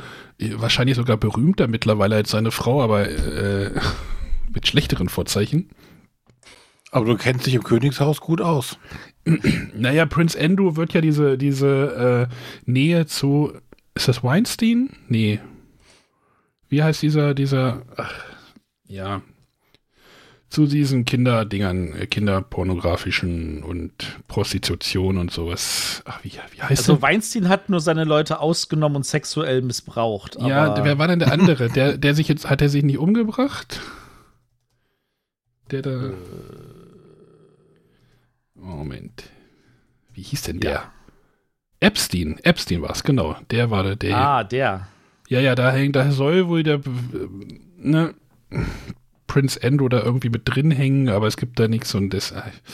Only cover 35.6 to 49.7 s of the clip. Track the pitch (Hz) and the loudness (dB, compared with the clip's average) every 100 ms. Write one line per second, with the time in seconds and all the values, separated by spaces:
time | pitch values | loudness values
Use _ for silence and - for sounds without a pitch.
35.6 | - 135 135 127 - 92 90 85 - - | -10 -6 -4 -6 -6 -8 -14 -16 -16 -20
36.6 | 80 - - - - - - - - _ | -20 -20 -20 -20 -20 -20 -20 -20 -20 _
37.6 | _ _ _ _ _ _ _ _ _ _ | _ _ _ _ _ _ _ _ _ _
38.6 | 90 80 76 64 - - - - _ _ | -14 -12 -10 -12 -16 -18 -20 -20 _ _
39.6 | _ _ _ _ _ - 92 139 - 87 | _ _ _ _ _ -18 -10 -8 -6 -4
40.6 | - 71 - - - _ _ _ _ _ | -4 -4 -8 -20 -20 _ _ _ _ _
41.6 | _ - 113 - - 90 78 80 170 - | _ -2 0 0 -4 -2 -4 -2 0 0
42.6 | - 85 67 - - 135 78 76 - 113 | 0 -4 -4 -4 0 2 0 -4 -4 0
43.6 | 120 101 95 98 - 120 139 135 98 123 | 0 0 -2 -2 -2 2 2 2 0 -2
44.6 | 127 95 95 _ _ _ - 127 135 123 | -2 -2 -8 _ _ _ -2 2 2 4
45.6 | 127 131 143 139 139 135 139 180 175 170 | 2 2 2 2 2 2 2 2 2 2
46.6 | 156 147 139 123 123 120 101 98 101 - | 2 0 -2 -6 -6 -8 -10 -12 -16 -18
47.6 | - - - 160 165 - _ _ _ - | -20 -8 0 2 2 -4 _ _ _ -6
48.6 | - - - - _ _ - 143 135 - | -6 -8 -14 -18 _ _ -2 0 0 0
49.6 | 120 | 0